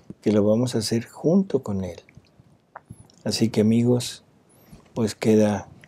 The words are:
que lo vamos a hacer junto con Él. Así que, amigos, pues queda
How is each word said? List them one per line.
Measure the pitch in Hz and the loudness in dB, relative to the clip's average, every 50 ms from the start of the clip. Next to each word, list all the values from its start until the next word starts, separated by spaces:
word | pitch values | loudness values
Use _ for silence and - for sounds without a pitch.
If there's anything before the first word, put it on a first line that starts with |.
| _ - - _ | _ -20 -14 _
que | - 107 | -2 0
lo | 104 107 101 | 2 2 4
vamos | 107 107 117 123 123 - | 4 2 2 0 0 -2
a | 117 | -4
hacer | 107 - 120 117 117 | -4 -2 -2 -4 -4
junto | - - - - 147 175 196 190 190 - 131 - | -6 -10 -4 0 2 2 2 2 0 -2 -4 -4
con | 101 101 95 92 | -4 -6 -6 -6
Él. | 90 82 - - _ - - _ _ _ _ _ _ _ _ _ _ - - _ - - _ - _ _ _ - | -8 -10 -16 -20 _ -20 -20 _ _ _ _ _ _ _ _ _ _ -20 -20 _ -20 -20 _ -20 _ _ _ -8
Así | 117 101 - 113 110 | -6 -4 -2 -2 0
que, | - 110 | 0 2
amigos, | 104 110 113 117 120 120 123 120 120 - - - _ _ _ _ _ _ _ _ _ - - - _ _ - | 2 2 2 2 2 2 0 0 -2 -6 -12 -14 _ _ _ _ _ _ _ _ _ -20 -20 -20 _ _ -6
pues | 131 113 104 - | -4 -4 -4 -4
queda | - - 110 110 107 107 104 104 98 - - - - - | -2 0 2 4 4 4 4 2 -2 -6 -10 -20 -20 -20